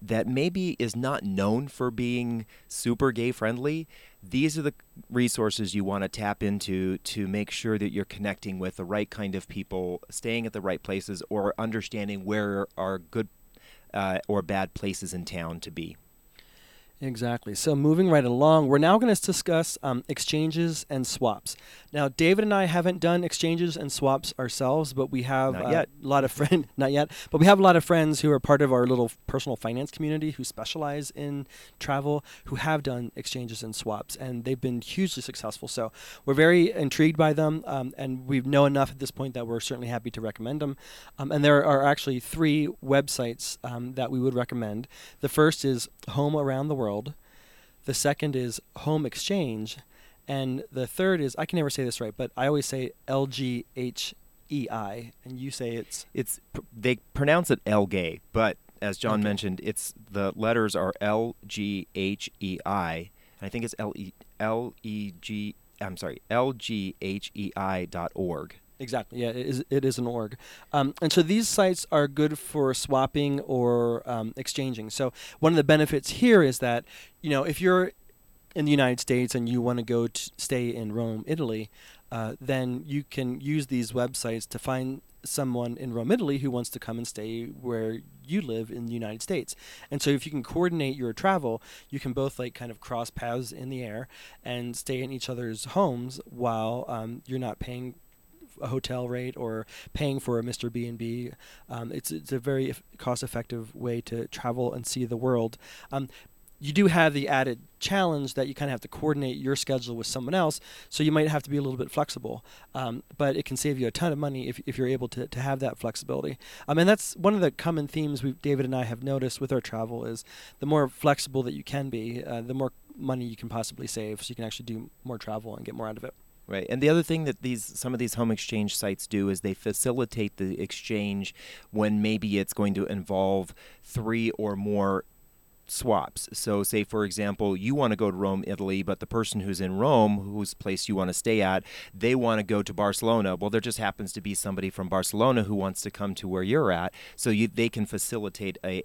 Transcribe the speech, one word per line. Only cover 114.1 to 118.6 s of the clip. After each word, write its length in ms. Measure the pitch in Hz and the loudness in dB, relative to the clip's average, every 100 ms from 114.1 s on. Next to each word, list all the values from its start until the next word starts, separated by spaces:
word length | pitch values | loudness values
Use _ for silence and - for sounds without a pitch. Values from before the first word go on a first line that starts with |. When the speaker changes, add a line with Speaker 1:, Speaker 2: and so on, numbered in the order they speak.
Speaker 2:
of 60 | 143 | 0
money 300 | 147 131 127 | -4 -4 -6
if, 120 | - | -6
if 140 | - 123 | -8 -2
you're 80 | 127 | 0
able 220 | 131 123 | 0 -4
to, 180 | 123 - | -6 -8
to 140 | 123 | -4
have 180 | 139 135 | -2 -2
that 180 | 131 - | -4 -4
flexibility. 600 | 113 - 135 135 143 127 - - - | -6 -6 -6 -4 -4 -8 -14 -12 0
Um, 100 | 156 | 4
and 100 | 180 | 6
that's 280 | 214 - - | 4 0 0
one 180 | 190 | 2
of 60 | 208 | 4
the 100 | 156 | 2
common 380 | - 165 160 143 | 0 -2 -2 -2
themes 340 | 156 147 139 | -2 -2 -2
we, 100 | 135 123 | -4 -2
David 220 | 147 135 | 0 0